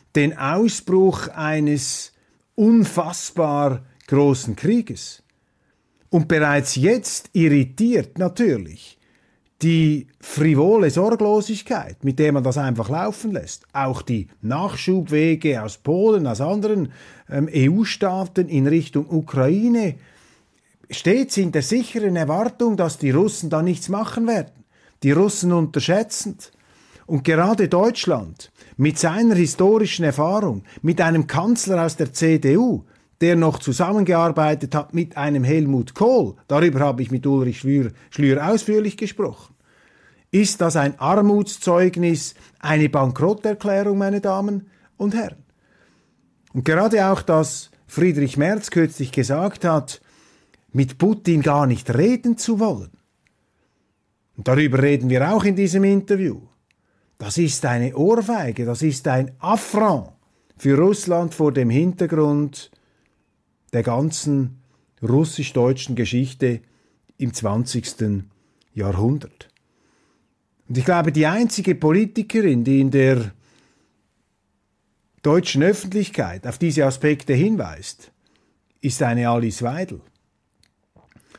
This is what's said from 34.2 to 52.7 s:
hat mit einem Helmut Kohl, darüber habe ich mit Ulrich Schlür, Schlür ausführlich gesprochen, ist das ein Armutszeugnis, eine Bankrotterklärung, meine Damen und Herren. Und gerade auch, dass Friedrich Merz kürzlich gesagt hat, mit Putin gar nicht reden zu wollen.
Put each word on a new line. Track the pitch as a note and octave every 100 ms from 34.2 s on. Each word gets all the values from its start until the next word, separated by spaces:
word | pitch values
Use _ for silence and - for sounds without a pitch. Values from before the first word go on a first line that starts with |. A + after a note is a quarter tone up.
| E3+ D#3 D3+ D3 C3
hat | D3+ C#3+
mit | E3 E3 -
einem | D3 C#3+
Helmut | B2+ D#3+ C#3+ C3 A#2+
Kohl, | - A3+ B3+ A2+ - -
darüber | C#3+ E3+ C3+
habe | C#3+ B2+
ich | A#2+
mit | B2+
Ulrich | C#3 C3+ B2 A#2
Schlür, | C3+ C#3 A#2 - -
Schlür | - C#3 C#3 D#3+
ausführlich | G#3+ G#3+ G#3+ G#3+ -
gesprochen, | G#3 - E3 - - _ _ _ _ _ _ _ _
ist | F#3+ G3+ -
das | E3+ D#3+
ein | C#3 C#3+
Armutszeugnis, | C#3 G3 G#3 G#3 G3+ - F#3 F3 F#3 F3 F3 E3 - - - _
eine | D3+ D#3 D3
Bankrotterklärung, | C#3+ C3 B2+ E3+ G#3 G#3+ G#3 G3+ G3 G3+ G3
meine | G3 G3+
Damen | G3+ F#3+ G#3 G3+ - _ _ -
und | G3+
Herren. | A3+ G#3 - _ _ _ _ _ _ _ _ _ _ _
Und | C3
gerade | C#3+ D#3+ G#3+ A3 F#3+
auch, | F#3+
dass | - D#3+ D#3 - - _ -
Friedrich | - F3+ D3 C3+ C3
Merz | E3 G#3 -
kürzlich | E3+ D#3+ - C3
gesagt | C#3+ A#2+ D3 G3 -
hat, | F3 D#3 - - _ _ _ _ _ _ _
mit | B2+ C3 -
Putin | F#3+ G#3+ F3 D#3
gar | D3 D3 C3+
nicht | A#2+ -
reden | B2 G3+ B3 A#3+ A#3
zu | - G#3+
wollen. | A3